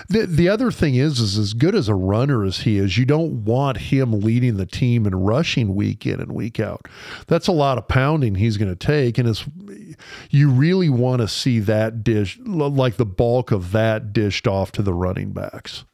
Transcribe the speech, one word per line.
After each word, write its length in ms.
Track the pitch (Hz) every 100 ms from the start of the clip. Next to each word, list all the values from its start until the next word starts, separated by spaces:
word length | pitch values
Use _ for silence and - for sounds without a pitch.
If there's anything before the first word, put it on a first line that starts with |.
| -
The, 160 | 208 190
the 240 | 156 170
other 220 | 214 247
thing 240 | - 160 127
is, 240 | 147 135
is 180 | 110 101
as 160 | 107
good 220 | 113 156 214
as 140 | 110
a 60 | 101
runner 480 | 92 104 139 131 98
as 140 | 92
he 180 | - 101
is, 200 | 98 92
you 80 | 127
don't 380 | 151 165 135
want 340 | 107 120 139 113
him 440 | - 135 131 107
leading 360 | 104 120 123 101
the 80 | 95
team 400 | - 123 120 104
in 100 | 92
rushing 600 | 95 120 165 - 110 98
week 300 | 104 101 131
in 140 | 98
and 120 | -
week 280 | 110 113 117
out. 280 | 104 - - - - - -
That's 200 | 165 -
a 40 |
lot 240 | 175 139 123
of 100 | -
pounding 480 | 127 135 160 123 95
he's 220 | 113 104
gonna 180 | 104 90
take, 420 | - 151 127 117
and 100 | 120
it's, 160 | 107 - 160 202 202 185 151 - - -
you 200 | 143 143
really 400 | 127 151 190 175
wanna 380 | 123 123 127 107
see 320 | - - 117
that 440 | 101 107 110 113
dish, 360 | 110 107 98 - 220
l-, 220 | 180 143
like, 280 | 139 127 104
the 80 | 113
bulk 460 | 92 120 123 120
of 200 | 104 90
that 420 | 107 110 110 110
dished 340 | 107 104 95 -
off 240 | 98 95
to 80 | -
the 120 | 101
running 380 | 87 90 95 98
backs. 540 | 95 98 - - - -